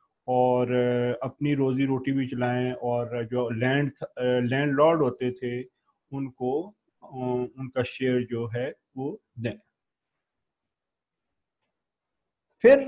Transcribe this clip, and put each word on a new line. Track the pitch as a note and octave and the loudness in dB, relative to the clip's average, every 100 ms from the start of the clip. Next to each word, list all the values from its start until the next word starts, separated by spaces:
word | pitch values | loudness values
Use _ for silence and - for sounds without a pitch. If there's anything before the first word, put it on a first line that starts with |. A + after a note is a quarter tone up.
| _ _ - | _ _ -2
और, | B2+ B2+ B2 B2 | 2 4 2 2
अ, | B2 B2 B2 B2 A#2+ C3+ | 2 2 2 0 -2 -6
अपनी | - D3 | -2 0
रोजी | C#3 C3 B2+ | 2 2 2
रोटी | C3+ C3 C3+ | 0 0 0
भी | C3+ B2+ | -2 -2
चलाएं | B2 B2 B2 B2+ | -2 -2 0 -2
और | B2+ A#2+ A#2+ A#2 A#2+ | -4 -2 -2 -2 -6
जो | A2+ B2 A#2 | -4 -2 -2
लैंड, | A2+ B2+ C#3+ C#3 - | 0 0 2 -2 -6
अ, | - B2+ | -12 -4
लैंडलॉर्ड | B2 B2 A#2+ C3+ D3 C#3 D#3 E3 | 0 0 0 0 0 4 4 4
होते | B2+ B2 B2+ | 0 0 -4
थे | B2 B2 B2 B2+ _ _ _ _ | -4 -6 -8 -10 _ _ _ _
उनको, | C#3 C3+ - B2 D3 G3+ - _ _ | -8 -8 -6 -4 -2 -6 -14 _ _
अ, | - B2+ B2 B2 B2 C3 | -16 -6 -4 -2 -4 -8
उनका | B2+ B2+ | -6 -4
शेयर | A#2+ - B2+ B2 B2 | -4 -2 0 0 -2
जो | A#2 A#2 | -6 -6
है | A#2+ C3 - _ C3 | -6 -6 -10 _ -10
वो | C#3 G#3+ _ A#2 | -10 -10 _ -8
दें। | A2+ - _ _ _ _ _ _ _ _ _ _ _ _ _ _ _ _ _ _ _ _ _ _ _ _ _ _ _ _ _ _ | -8 -8 _ _ _ _ _ _ _ _ _ _ _ _ _ _ _ _ _ _ _ _ _ _ _ _ _ _ _ _ _ _
फिर | A#3 C#4 | 8 8